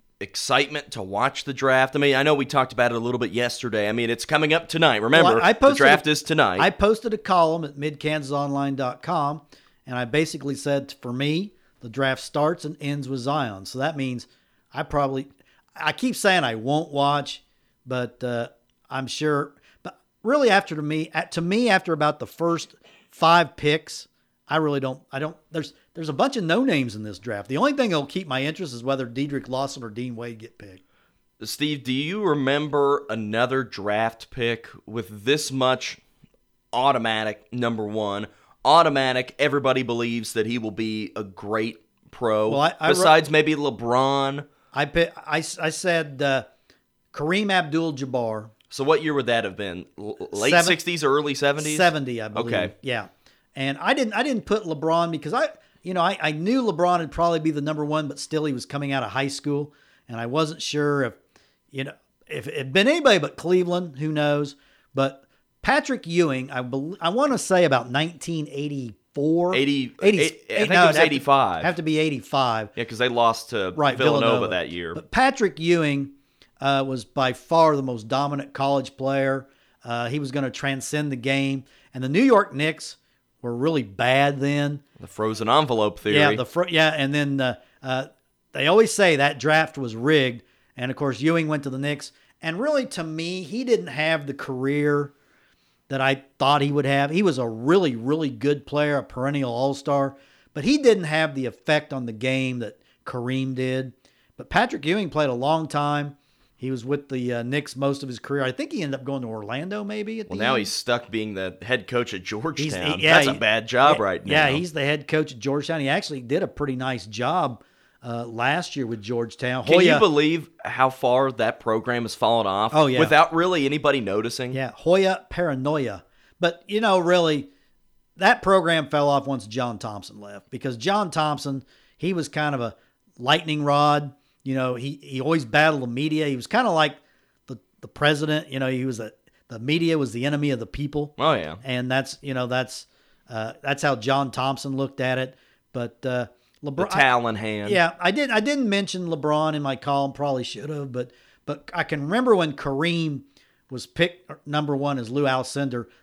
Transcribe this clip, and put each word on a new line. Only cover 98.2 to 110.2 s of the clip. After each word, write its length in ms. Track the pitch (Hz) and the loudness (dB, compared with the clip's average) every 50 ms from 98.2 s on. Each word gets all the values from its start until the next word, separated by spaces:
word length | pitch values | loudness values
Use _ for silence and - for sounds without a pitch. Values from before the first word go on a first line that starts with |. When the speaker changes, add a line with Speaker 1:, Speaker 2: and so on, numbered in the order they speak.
| 160 135 | -2 -4
Speaker 2:
good 360 | 120 107 127 143 147 143 - | -4 -2 0 0 0 -2 -4
player, 320 | - 143 147 147 147 147 | -4 -2 0 0 2 0
a 60 | 135 - | -2 -2
perennial 500 | - - 127 131 139 147 143 135 123 117 | -6 -6 -4 -4 -2 -2 -2 -2 -2 -2
all-star. 640 | 120 135 139 135 139 - 151 143 139 139 135 - - _ _ _ _ _ _ - | 0 0 0 -2 -2 -2 0 2 2 2 0 -4 -10 _ _ _ _ _ _ -10
But 120 | 151 143 | -2 0
he 120 | 226 294 | 2 2
didn't 280 | 294 277 240 214 190 170 | 4 6 4 4 4 2
have 280 | 151 156 160 160 147 139 | 0 0 0 0 0 -2
the 120 | 135 131 | -4 -6
effect 480 | 113 - - _ - 151 151 151 - 143 | -6 -8 -6 _ 0 2 2 0 -2 -6
on 120 | 131 123 | -6 -6
the 60 | 117 | -8
game 480 | 110 107 127 131 131 131 131 127 127 120 | -6 -4 -2 -2 0 0 -2 -2 -4 -6
that 180 | 113 104 - _ _ _ _ _ _ | -8 -10 -12 _ _ _ _ _ _
Kareem 500 | - - 123 120 127 131 131 131 131 131 | -10 -8 -6 -4 -4 -2 -2 -2 -4 -4
did. 380 | 127 131 131 131 131 131 127 - _ _ _ _ _ _ _ _ | -4 -2 -2 -2 -4 -4 -6 -12 _ _ _ _ _ _ _ _
But 140 | - - - | -18 -8 0
Patrick 360 | - 185 240 - - - 135 | 2 2 2 2 -2 -4 -2
Ewing 240 | 156 185 214 196 147 | -2 0 0 -2 -2
played 200 | - 151 151 135 | 0 0 0 0
a 40 | 123 | 0
long 360 | 120 131 147 160 160 160 143 | 0 0 0 0 0 0 -2
time. 480 | - 143 143 147 147 147 143 143 143 _ _ _ _ _ _ _ _ | -2 -2 0 0 0 -2 -4 -6 -10 _ _ _ _ _ _ _ _
He 160 | _ 123 131 | _ -6 -6
was 120 | 131 120 110 | -6 -4 -2
with 240 | 131 147 143 143 | -2 -4 -4 -4
the, 280 | - 135 127 123 123 120 | -6 -6 -4 -2 -2 -2
uh, 80 | 117 117 | -4 -4
Knicks 340 | 123 139 147 143 - - | -2 -4 -4 -4 -6 -6
most 260 | 131 139 139 139 139 139 | -2 -2 -2 -2 -2 -6
of 60 | 131 | -10
his 100 | 120 - | -10 -10
career. 240 | - - 139 139 131 | -8 -4 -4 -2 -2
I 80 | 127 | -2
think 220 | 127 - 320 - 330 | -4 -6 -8 -6 -6
he 100 | 226 160 | -6 -4
ended 160 | 139 135 123 | -4 -6 -6
up 60 | 123 | -6
going 160 | 139 139 131 | -6 -6 -6
to 80 | 123 110 | -6 -8
Orlando 560 | 113 110 104 104 120 139 165 185 208 214 208 | -8 -8 -8 -8 -8 -8 -6 -6 -8 -8 -8
maybe 340 | 202 214 214 208 220 226 | -6 -8 -8 -8 -6 -8
at 100 | 226 | -10